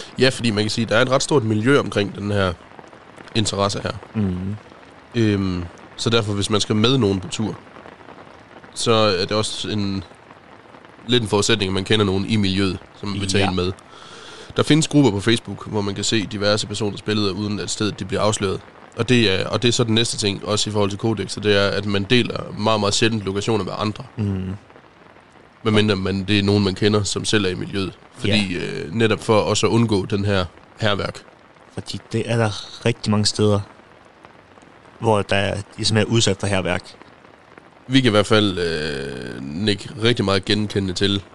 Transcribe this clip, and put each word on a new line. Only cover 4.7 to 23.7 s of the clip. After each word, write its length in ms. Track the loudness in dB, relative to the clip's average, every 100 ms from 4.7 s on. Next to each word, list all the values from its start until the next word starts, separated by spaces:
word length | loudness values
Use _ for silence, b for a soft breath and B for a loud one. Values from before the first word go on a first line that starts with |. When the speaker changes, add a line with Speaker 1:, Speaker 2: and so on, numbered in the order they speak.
| -20 -20 -20 -8
Speaker 1:
Øhm, 500 | 0 2 2 0 -2 -6 -12 -20 -4
så 140 | 0
derfor, 220 | 0 0
hvis 180 | -2 0
man 100 | 0
skal 160 | 0 2
med 220 | 4 4
nogen 220 | 2 0
på 80 | -4
tur, 300 | -4 -4 -6 -14 -20 -20 -20 -20 -20 -20 -20 -20 -20 -18
så 180 | -6 2
er 320 | 4 4 2
det 80 | 0
også 360 | -2 -2 -6 -4
en, 360 | -4 -2 -4 -8 -18 -20 -20 -20 -20 -20 -20 -20 -20 0
lidt 160 | 0
en 60 | 2
forudsætning, 400 | 0 2 2 2
at 60 |
man 100 | -2
kender 200 | 0 2 4
nogen 200 | 2 0
i 80 | 0
miljøet, 420 | 2 0 0 -4 -10 -14
som 120 | -8
vil 140 | -6 -2
tage 160 | 0
Speaker 2:
Ja. 60 | 2
Speaker 1:
en 60 | 0
med. 160 | -4 -6 B B B B B B B -2
Der 60 |
findes 260 | 4 4 4
grupper 220 | 4 4
på 100 | 2
Facebook, 460 | 0 0 -2 -12 -6
hvor 120 | -4
man 140 | -4
kan 100 | -4
se 220 | -2 -2 -2
diverse 400 | -2 0 0 -2
personers 360 | -4 -4 -4
billeder, 300 | -4 0 0
uden 280 | -2 -4 -4
at 100 | -6
stedet 280 | -2 -2 -2
det 100 | -6
bliver 120 | 0
afsløret. 380 | 0 0 -2 -4 -8 -20 -18 -6
Og 120 | 2
det 320 | 4 4 2
er, 60 | 0
og 160 | 0
det 60 | 0
er 40 |
så 120 | 2
den 100 | 2
næste 220 | 2 0 0
ting, 280 | -2 -2
også 260 | -2 -2 -2
i 20 |
forhold 180 | 0 -2
til 80 | -2
kodekset, 440 | -2 -2 -4 -4
det 140 | 2 4
er, 120 | 2
at 180 | 0 -2
man 180 | -2
deler 480 | 2 2 2 -4 -8 -4
meget, 220 | 0 2
meget 140 | 0
sjældent 280 | 0 0 -2
lokationer 400 | -4 -4 -2 -2
med 80 | -2